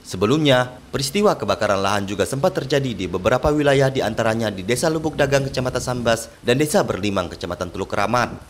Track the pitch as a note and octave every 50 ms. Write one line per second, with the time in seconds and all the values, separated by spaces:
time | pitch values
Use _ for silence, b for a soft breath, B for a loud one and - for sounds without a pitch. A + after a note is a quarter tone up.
0 | _ - - F#2+ F#2+ G#2 C3 D#3+ D#3 C#3+ C3+ B2+ B2+ B2+ - - - - - -
1 | C#3 - - G3+ G#3 G3+ E3+ C#3 - G2+ G2 - G#2+ G#2 G2+ F#2+ G2 G2 G#2 G#2
2 | G2+ F#2+ G#2 F#2+ G2 - - C3 C#3 F#3 F#3 E3 C3+ C3+ D3+ C#3+ C3+ C3 A2+ F2+
3 | F#2 F2 E2+ F#2 F#2 A2 A#2+ B2+ - D#3 D3+ D3+ D3 C#3+ C#3 C3+ C3+ C3 C3 C3
4 | F2+ G2+ A2+ A2+ A#2 A2+ A2 A2+ A#2 G#2+ G2+ F#2+ F#2 F#2 A#2+ B2+ - E3 D#3+ D#3+
5 | D#3 D#3+ D3 C#3 D3 C#3 C#3 C#3 C3+ C3+ - - B2+ B2+ B2 B2+ C3+ - B2+ B2
6 | A#2 A#2 A2+ A2+ - - - - - - A#2+ C3+ D3+ D3 - G3+ D#3 B2+ A2+ F#2
7 | F#2 G#2 G2 F#2+ F2+ E2 F2+ - - F2 F2 F2 F#2 F2 E2+ F#2 F#2+ F2+ - G2+
8 | G2+ G2+ A#2 B2 A#2 - - - - -